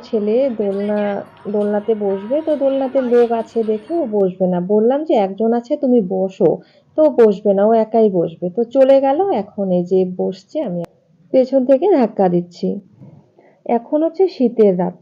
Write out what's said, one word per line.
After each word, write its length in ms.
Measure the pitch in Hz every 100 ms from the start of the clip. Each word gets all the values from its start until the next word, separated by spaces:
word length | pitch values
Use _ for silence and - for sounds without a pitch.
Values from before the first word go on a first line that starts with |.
ছেলে 480 | 240 220 208 233 277
দোলনা, 500 | 220 202 196 208 208 202 202 - - -
দোলনাতে 460 | 208 208 208 208
বসবে, 420 | 214 202 190 208 294
তো 140 | 320 285
দোলনাতে 440 | 269 269 262 269
লোক 320 | 247 240 233
আছে 300 | 233 220 226
দেখে 320 | 220 214 214
ও 100 | 339 254
বসবে 400 | 208 185 185 185
না। 140 | 180
বললাম 440 | 180 214 226 285
যে, 100 | 320
"একজন 380 | 254 190 196 226
আছে, 240 | 240 240 294
তুমি 240 | 262 247 185
বসো।" 420 | 190 190 - 165 175 - _ _ -
তো 60 | 302
বসবে 440 | 247 220 196 208
না, 80 | 196 214
ও 60 |
একাই 360 | 226 220 233 214
বসবে। 360 | 185 165 160 175
তো 140 | 175
চলে 360 | 233 269 262 269
গেল। 300 | 269 294 392
এখন 360 | 254 214 - 190
এই 140 | 180
যে 160 | 175 190 185 185
বসছে, 440 | 190 190 _ 302
আমি 220 | 247 175 170 _ _ _ _
পেছন 280 | 262 254 269
থেকে 220 | 254 269 381
ধাক্কা 340 | 311 220 - 185
দিচ্ছি। 400 | 175 175 - 190 196 - _ - - _ _ _ _ -
এখন 360 | 233 233 302
হচ্ছে 260 | 320 320 370
শীতের 500 | - 240 233 208 180
রাত 160 | 180 -